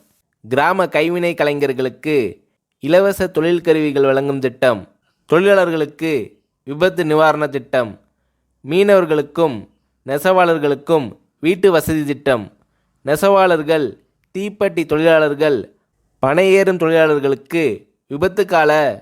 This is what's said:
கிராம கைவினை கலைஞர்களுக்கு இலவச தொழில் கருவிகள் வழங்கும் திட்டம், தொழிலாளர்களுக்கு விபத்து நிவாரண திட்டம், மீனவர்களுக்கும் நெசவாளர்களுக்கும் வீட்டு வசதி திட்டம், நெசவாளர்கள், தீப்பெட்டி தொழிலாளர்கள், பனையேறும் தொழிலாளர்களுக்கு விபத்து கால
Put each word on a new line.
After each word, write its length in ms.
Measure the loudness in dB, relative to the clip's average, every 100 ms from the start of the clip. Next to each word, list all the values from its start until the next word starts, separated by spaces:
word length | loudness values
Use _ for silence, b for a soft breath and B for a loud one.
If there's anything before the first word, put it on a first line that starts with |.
| _ _ _ _ -6
கிராம 400 | 0 0 0 0
கைவினை 440 | 0 -2 -2 -2
கலைஞர்களுக்கு 800 | -2 -2 0 -2 -2 -6 -6 -4 -2 -2 -6 _ _ _ _
இலவச 440 | 0 2 2 0 -4
தொழில் 360 | -2 0 0 2
கருவிகள் 420 | 0 0 0 2
வழங்கும் 340 | 0 -2 -2
திட்டம், 380 | -4 -2 0 0 -6 _ _ _ -2
தொழிலாளர்களுக்கு 840 | 2 4 2 2 -2 -4 -6 -4 -4 -6 _ _ _ -12
விபத்து 360 | -2 -2 0 0
நிவாரண 420 | 2 2 2 -2
திட்டம், 440 | -6 -4 -4 -4 -8 _ _ _ _ _ _ -4
மீனவர்களுக்கும் 920 | 0 4 4 2 0 -2 -2 -2 -2 -14 _ _ _ -8
நெசவாளர்களுக்கும் 1040 | -4 0 2 2 2 0 -2 -2 -2 -2 -12 _ _
வீட்டு 240 | -4 2 2
வசதி 340 | 2 0 -4 -4
திட்டம், 400 | -4 -2 -2 -4 _ _ _ _ _ -4
நெசவாளர்கள், 840 | 0 2 4 4 2 0 -2 -2 -8 _ _ _ -10
தீப்பெட்டி 500 | -8 -4 -4 -2 -4
தொழிலாளர்கள், 720 | 0 2 2 2 0 -2 -2 -6 _ _ _ _ _
பனையேறும் 580 | -2 2 4 4 2 0
தொழிலாளர்களுக்கு 800 | 0 2 2 2 0 -4 -4 -4 -2 -4 _ _ -12
விபத்து 320 | -4 -4 -2 0
கால 260 | 2 2 2 0 -4